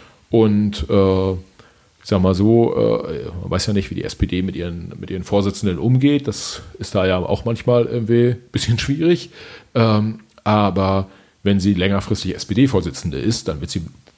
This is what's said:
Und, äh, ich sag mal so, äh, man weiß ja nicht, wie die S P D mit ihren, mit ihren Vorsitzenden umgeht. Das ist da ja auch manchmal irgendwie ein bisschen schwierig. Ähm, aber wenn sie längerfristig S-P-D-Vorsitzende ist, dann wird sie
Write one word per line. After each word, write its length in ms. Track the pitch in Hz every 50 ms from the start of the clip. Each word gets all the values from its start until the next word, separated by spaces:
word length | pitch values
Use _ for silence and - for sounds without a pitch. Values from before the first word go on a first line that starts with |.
| - - _ _ _ _
Und, 580 | - 113 110 107 104 104 107 104 101 - - -
äh, 440 | 107 101 98 95 95 95 95 95
ich 760 | 92 90 - - _ - - _ _ _ _ _ _ _ - -
sag 140 | 107 92
mal 140 | 92 95 90
so, 400 | 90 101 110 113 117 117 - -
äh, 500 | - 55 - 55 - - - 80 - - 82 85 87
man 80 | 90 87
weiß 160 | 87 90 -
ja 80 | 107 104
nicht, 160 | 98 90 -
wie 60 | 90
die 80 | - -
S 100 | - -
P 140 | - 101 90
D 160 | 90 92 92
mit 120 | 92 90
ihren, 380 | 85 85 87 85 85 85 87 - -
mit 100 | - -
ihren 140 | 98 92 87
Vorsitzenden 560 | - 104 101 98 101 98 - - 98 87 73
umgeht. 480 | 87 120 127 127 139 143 147 139 139 -
Das 340 | - - - - - - - - - -
ist 160 | 87 - -
da 140 | 98 92 95
ja 100 | 92 90
auch 280 | 85 - 104 - -
manchmal 400 | 113 117 - - 123 120 120 117
irgendwie 440 | - 117 120 113 104 117 120 120 123
ein 200 | 120 - - -
bisschen 260 | - - - 110 113 -
schwierig. 540 | - 139 143 156 160 170 175 170 - - - - - - - - - _ -
Ähm, 460 | 120 113 110 107 107 107 110 110 - - _ _ - _
aber 640 | 107 107 107 104 98 87 98 95 95 95 95 95 - - - _ _ _ _ -
wenn 160 | 101 101 98
sie 140 | 87 101 101
längerfristig 600 | 87 90 98 98 101 - - 107 - - 92 -
S-P-D-Vorsitzende 840 | - - - 98 113 139 135 120 95 85 - - - - 82 67 69
ist, 300 | - 110 113 - - 95
dann 140 | 82 69
wird 100 | - -
sie 100 | - 92 80 - - - _ - _